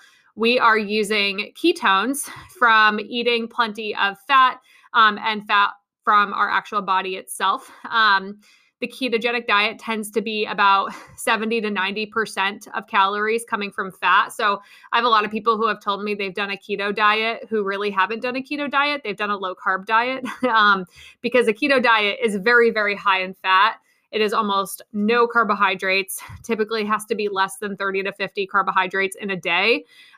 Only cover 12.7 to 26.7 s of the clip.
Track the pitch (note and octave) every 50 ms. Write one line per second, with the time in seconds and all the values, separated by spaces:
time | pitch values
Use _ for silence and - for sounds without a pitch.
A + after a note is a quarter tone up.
12.7 | - - G#3+ - - G#3 G3 G3 G3+ G#3 G#3+ G#3+ A3 A#3 A3+ - A#3 G#3 G#3 G3
13.7 | - - G3+ F#3+ - - - F3+ F3+ G3+ A3+ - - - A3+ G#3 G3+ G3 - -
14.7 | - - - - - A#3 A3+ B3 A3 G#3+ G#3 G#3 G#3 A3 G#3 A#3 A3+ G#3 A3+ A3
15.7 | G#3 G#3+ - G#3+ G3 G3 G3+ G#3 G#3 G3+ G3+ G3 F3+ G#3+ G3+ G3 G3 F#3+ - -
16.7 | G3+ G3 G3 G#3 G3+ A3+ G#3+ G#3 G#3+ G#3+ A3 A3+ A#3 - A#3 - A3 G#3+ G3+ G3
17.7 | G3 G3 G#3 G#3 G3 F#3+ F#3 F#3+ A3+ A3+ A3+ B3 A#3+ C4+ C4 - D4+ D4 D4 C4+
18.7 | C#4+ C#4 C#4+ D4 D4 C#4+ - G#3+ G3 - G#3 G#3 G#3 F#3+ G3 F#3 F#3 - - G3
19.7 | F#3 F#3+ F#3+ A3 A3 A3+ A#3+ B3+ C4 C4 B3 A3 - - B3+ B3 A#3+ A3 G#3 G#3
20.7 | G3 F#3+ F#3 - _ - - - - _ - A#3 - B3 A#3 A3 G#3+ - D4 D4
21.7 | C#4 C4 A3 A#3+ A3+ A3 G#3 G3+ G3 - - A3+ G3+ G3+ F3+ A#3+ B3 A#3+ A#3 A#3
22.7 | A3 A3 G#3 G#3 G3+ G3 - G3+ F#3+ F#3 F#3 F#3 F#3 _ - F#3+ F#3+ F#3 G3+ A3+
23.7 | - - _ _ _ _ _ _ - G#3+ G#3+ G#3 A3 A3 A3 G3+ G3 G3 G3 F3+
24.7 | - - - _ - G#3 G#3 G#3+ A#3+ A#3+ A#3+ A#3+ - A#3 A3+ G#3 G#3 G3 G3+ F#3+
25.7 | F#3+ F3+ G3+ F#3+ F#3+ G3 F#3+ - - - - - - - - - A3+ G#3 G#3+ G#3+